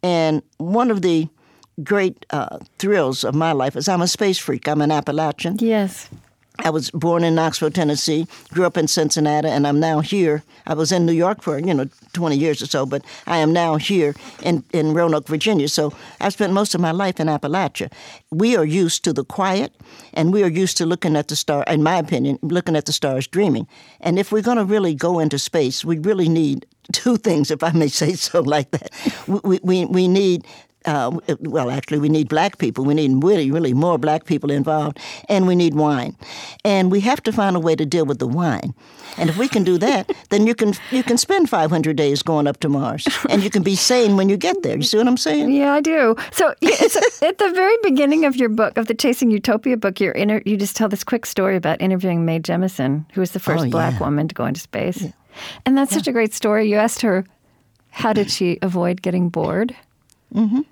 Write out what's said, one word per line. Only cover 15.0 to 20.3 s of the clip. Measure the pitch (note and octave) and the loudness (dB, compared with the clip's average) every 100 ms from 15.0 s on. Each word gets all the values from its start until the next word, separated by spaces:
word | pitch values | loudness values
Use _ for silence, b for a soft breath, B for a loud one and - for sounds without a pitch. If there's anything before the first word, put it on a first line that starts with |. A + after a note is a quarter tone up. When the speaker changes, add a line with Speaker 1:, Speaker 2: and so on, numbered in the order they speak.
| E3+ D#3 - | 2 0 -2
Speaker 1:
Virginia. | D#3 G#3+ G3+ C#3+ | -4 0 0 0
So | - D3+ B B B | -2 -2 B B B
I've | G3 | -6
spent | F#3+ G3+ | -2 0
most | G3 G#3 F3 | 0 0 -2
of | |
my | F3 | -2
life | E3 G3 F3+ | 0 -4 -2
in | D#3+ | -2
Appalachia. | D3+ C#3+ E3+ F3 - F2+ B B B B | -2 -2 -2 -2 -4 -10 B B B B
We | D#3 A3 A#3+ | -2 2 2
are | D#3 | 2
used | E3+ E3+ - - | 2 0 0 -2
to | |
the | D3+ | -2
quiet, | C3 - F#3+ F#3+ B3 _ B B B | -4 -2 -2 0 -4 _ B B B
and | - D#3+ | -2 2